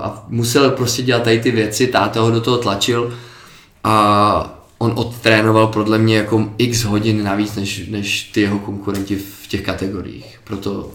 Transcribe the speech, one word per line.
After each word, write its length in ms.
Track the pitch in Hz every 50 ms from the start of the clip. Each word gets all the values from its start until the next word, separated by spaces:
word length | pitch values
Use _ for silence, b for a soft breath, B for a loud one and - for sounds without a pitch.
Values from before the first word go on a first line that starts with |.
a 240 | - - - - -
musel 420 | - 117 117 113 117 131 143 139 127
prostě 300 | - - 120 113 - 131 123
dělat 200 | 127 120 117 120
tady 160 | 117 110 110
ty 120 | - 131
věci, 360 | 113 110 107 107 - - 123
táta 340 | 123 - 98 101 107 - 113
ho 100 | 113 117
do 100 | 117 117
toho 160 | 113 127 123
tlačil 560 | 110 - 101 98 101 - 120 117 120 120 120 120 B B B B B B B B B B B _ _ -
a 760 | 110 107 107 104 104 104 101 104 104 92 80 69 - - - - _ _
on 160 | - 117 113 113
odtrénoval 720 | 117 110 - - - - 113 110 107 110 110 110 110 110
podle 300 | 110 - 107 107 110 110
mě 200 | 110 110 110 110
jako 320 | 107 104 - 113 110 107 107 -
x 260 | - 123 120 117 117 113
hodin 400 | 104 104 104 107 113 107 107 104
navíc 320 | 98 98 104 107 104 -
než, 320 | 101 101 101 - - 87 95
než 340 | 107 101 101 - - - -
ty 180 | - - 110
jeho 180 | 104 101 101 98
konkurenti 560 | - 101 101 101 - 101 98 98 98 - 101
v 320 | 98 - - - - -
těch 140 | - - 92
kategoriích. 800 | - 95 92 - 95 98 104 90 - - - - - - - - -
Proto, 480 | - 104 98 101 101 101 90 76 -